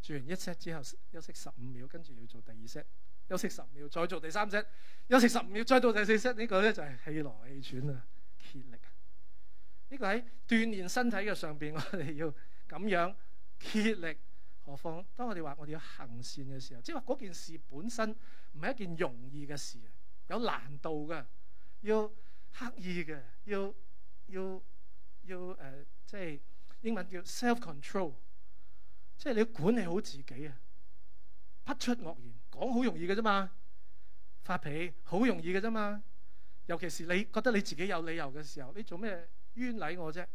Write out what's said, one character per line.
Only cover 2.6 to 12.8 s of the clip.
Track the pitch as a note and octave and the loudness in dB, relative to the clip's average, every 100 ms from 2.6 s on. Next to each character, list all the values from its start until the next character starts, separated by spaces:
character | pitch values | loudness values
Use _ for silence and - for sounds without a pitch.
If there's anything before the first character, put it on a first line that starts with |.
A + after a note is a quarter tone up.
| A2+ - - - - - - | -2 -2 -2 -2 -2 -2 0
休 | F#3 | 0
息 | F#3+ | 0
十 | - D3 | 0 -2
秒， | C#3 D3 | -2 -2
再 | E3+ E3+ | 0 0
做 | F3 | 0
第 | D#3 | -2
三 | E3+ G#3+ | 0 2
set， | G3+ G#3 - - - - | 2 0 -2 -2 -2 6
休 | B3 | 8
息 | A#3 | 8
十 | A#3 | 4
五 | |
秒， | F3 G3+ | 0 0
再 | A#3 C4 | 6 6
做 | B3 | 6
第 | G#3 G#3 | 4 4
四 | G#3+ | 4
set， | A#3+ A#3+ | 4 0
呢 | A3+ | 2
個 | F#3+ | 4
呢， | G#3+ | 4
就 | G#3 | 2
係 | D3 C3+ | 0 -2
氣 | - D#3 | 0 0
勞 | D3 A#2 A#2+ C#3 | 0 0 -2 -2
氣 | C3 B2+ | -2 0
喘 | C#3+ | 0
啊， | C3+ - - - - | 0 0 -2 -2 -2
竭 | - C3+ | -2 -2
力 | - A#2 | -2 -2
啊。 | - - - - - - - - - - - | -2 -2 -2 -2 -2 -2 -2 -2 -2 -2 -2
呢 | C#4 | 0
個 | G#3 | 0
喺 | G#3+ A#3+ - - | 0 0 -2 2
鍛 | A3+ A3+ | 4 4
煉 | G#3 F3+ | 0 0
身 | B3 B3 | 2 2
體 | G#3 | 2
嘅 | G#3 F#3 | 0 0
上 | E3 D3+ | 0 -2
邊， | D3+ | -2
我 | D#3 | -2
哋 | C#3+ G3 D3 | -2 -2 -2
要 | D3 D#3+ - - - - | 0 0 0 -2 -2 -2
咁 | D3+ | -2